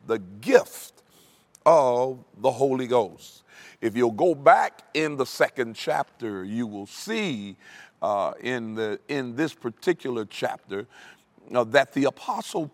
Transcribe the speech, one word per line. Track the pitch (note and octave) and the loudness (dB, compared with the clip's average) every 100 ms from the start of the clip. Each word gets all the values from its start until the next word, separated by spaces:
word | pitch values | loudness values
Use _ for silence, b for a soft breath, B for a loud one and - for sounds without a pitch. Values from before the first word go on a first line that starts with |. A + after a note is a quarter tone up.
| - | -4
the | A2+ F#2 G2+ | -4 -4 -10
gift | E3+ B3 - - - - _ b b b b b D#3 | 4 4 4 -8 -20 -20 _ b b b b b 4
of | D#3+ C3 B2 C3 B2+ - - | 4 4 0 -2 -6 -16 -4
the | B2+ | -2
Holy | A#2+ C#3 C3 B2 | 0 0 0 0
Ghost." | B2 F#2+ D#2 - - _ B B B | 2 0 -4 -20 -20 _ B B B
If | A#2 A2+ | -4 2
you'll | A#2+ | 0
go | A2 F3 C#3+ | 2 0 4
back | D3 F3+ G#3 - - | 6 6 4 -6 -8
in | D3 D#3 C#3+ | -4 -2 -2
the | B2 | -4
second | - D3 - A#2 A2 | 0 0 0 -6 -6
chapter, | - D3 - - A2+ F#2+ | -4 -4 -4 -8 -8 -6
you | F#2+ A2+ A#2 | -6 -6 -6
will | G2+ G2+ | -8 -12
see, | - G3+ A3 G3 A2+ G2+ F#2 B B B B | -12 -6 -4 -4 -6 -10 -16 B B B B
uh, | G2 G2+ F2 - | -2 0 -2 -4
in | A#2+ B2+ A2+ A2 | -4 -4 -4 -4
the, | A2 G#2 - | -4 -4 -4
in | C#3+ B2 A#2 | -6 -4 -2
this | D#3 | -4
particular | - B2 - - F3 C3+ A#2+ G#2 | -4 -10 -4 -2 -2 -4 -6 -6
chapter, | - A#2 - - G2 A#2 B B B B _ G2+ | -4 -6 -6 -10 -10 -10 B B B B _ -4
uh, | B2 A2+ | 0 4
that | C#3 C3+ | 4 4
the | C#3 C3+ | 2 0
Apostle | - - G3 - G3 D3+ | 0 -6 -6 -4 -6 -6